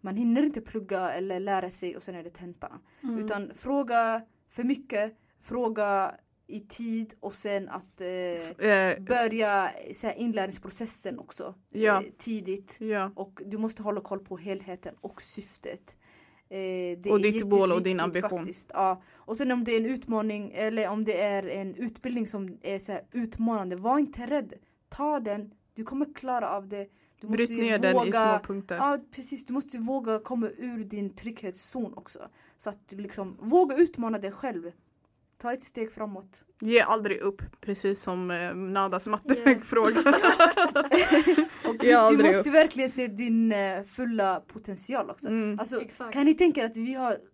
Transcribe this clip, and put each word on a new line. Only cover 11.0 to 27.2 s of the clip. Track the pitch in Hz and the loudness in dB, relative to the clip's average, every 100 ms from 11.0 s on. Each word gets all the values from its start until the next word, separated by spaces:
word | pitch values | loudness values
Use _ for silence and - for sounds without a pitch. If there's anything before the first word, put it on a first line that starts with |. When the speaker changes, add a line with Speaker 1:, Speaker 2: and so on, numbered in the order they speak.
| 196 - | -12 -12
Speaker 1:
också, | - - - 185 _ | -16 -14 -14 -14 _
Speaker 3:
Ja. | 208 220 202 | 0 2 2
Speaker 1:
eh, | 208 - | 0 -12
tidigt. | - 220 185 196 196 - | -8 -6 -6 -8 -10 -12
Speaker 3:
Ja. | 220 208 190 196 | -4 -4 -4 -8
Speaker 1:
Och | 196 - 196 | -12 -12 -10
du | 214 | -6
måste | 220 220 | -6 -4
hålla | 208 208 | -6 -6
koll | 202 196 | -6 -10
på | 196 185 | -10 -12
helheten | 180 190 190 185 175 - | -8 -10 -10 -14 -14 -14
och | 220 - | -16 -14
syftet. | - - 196 - - 185 - - _ _ _ _ _ | -16 -16 -16 -16 -14 -16 -18 -20 _ _ _ _ _
Eh, | 190 190 185 180 175 | -10 -6 -4 -6 -6
det | 190 | 2
Speaker 3:
Och | 208 | 4
Speaker 1:
är | |
Speaker 3:
ditt | 208 220 202 | 4 0 2
mål | 202 190 | 4 4
och | 175 | 2
din | 180 185 | 2 0
Speaker 1:
jätteviktigt | 170 175 | 0 -2
Speaker 3:
ambition. | 202 180 | -4 -4
Speaker 1:
faktiskt. | 160 175 - | -6 -10 -10
Ja. | - 190 185 _ | -2 0 0 _
Och | _ - 220 | _ -12 -4
sen | 269 | -2
om | 247 | -2
det | 233 | 0
är | 226 | 0
en | 226 | 0
utmaning | 254 - 220 214 208 202 | -4 -2 -2 -2 -4 -8
eller | - 214 220 202 | -4 -2 0 -2
om | 214 | -2
det | 214 185 | -2 0
är | 208 196 190 | 0 0 -4
en | 170 196 | -6 -8
utbildning | 185 240 226 254 240 214 | -8 -10 -8 -6 -4 -4
som | 208 190 - | -6 -8 -10
är | - 196 | -8 -8
så | 202 | -6
här | 190 - | -10 -8
utmanande, | 247 226 - 226 220 185 180 | -8 -8 -2 -2 0 -4 -4
var | 208 277 | 0 2
inte | 285 285 240 | 0 -4 -4
rädd. | 294 220 - _ _ _ | -4 -4 -16 _ _ _
Ta | - 294 294 | -6 -2 -2
den, | 220 208 208 _ _ | -2 -6 -8 _ _
du | - | -14
kommer | 220 262 294 | -8 -4 -6
klara | 294 262 247 214 | -6 -4 -2 -2
av | 196 196 | -6 -6
det. | 202 202 _ _ _ | -10 -12 _ _ _